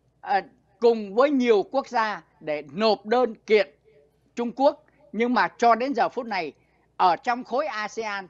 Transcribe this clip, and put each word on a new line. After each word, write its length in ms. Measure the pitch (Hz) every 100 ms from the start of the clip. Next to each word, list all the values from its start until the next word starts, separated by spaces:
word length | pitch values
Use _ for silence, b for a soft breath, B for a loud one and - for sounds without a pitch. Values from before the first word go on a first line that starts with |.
| _ _
à, 200 | - 196 190 _ _ _
cùng 360 | 233 226 208 202
với 140 | 277
nhiều 340 | 277 247 214 -
quốc 160 | 269 269
gia 340 | 240 220 190 - _
để 240 | 156 151 147
nộp 320 | 147 220 202 214
đơn 300 | 240 247 226
kiện 340 | - 214 185 _ _ _ _ _ _ -
Trung 160 | 240 -
Quốc. 300 | 277 294 _ _ _
Nhưng 220 | 202 240
mà 140 | 240 175
cho 280 | - 233 226
đến 180 | 262
giờ 160 | 226 175
phút 160 | 233 233
này, 280 | 196 156 - _ _ _ -
ở 180 | 185 208
trong 280 | - 240
khối 220 | 254 240 302
asean 640 | 214 214 - 220 202